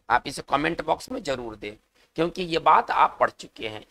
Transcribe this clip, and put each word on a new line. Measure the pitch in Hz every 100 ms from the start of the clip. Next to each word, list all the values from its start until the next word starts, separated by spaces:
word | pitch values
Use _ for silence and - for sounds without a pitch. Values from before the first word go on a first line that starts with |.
| -
आप | 120 139
इसे | 135 -
कमेंट | 139 156 170
बॉक्स | 165 - -
में | 262
जरूर | 185 131 120 107
दें, | 104 107 _ _ _ -
क्योंकि | 170 170
ये | 180 160
बात | 156 160 -
आप | - 147 -
पढ़ | 123
चुके | - - - 110
हैं। | 107 -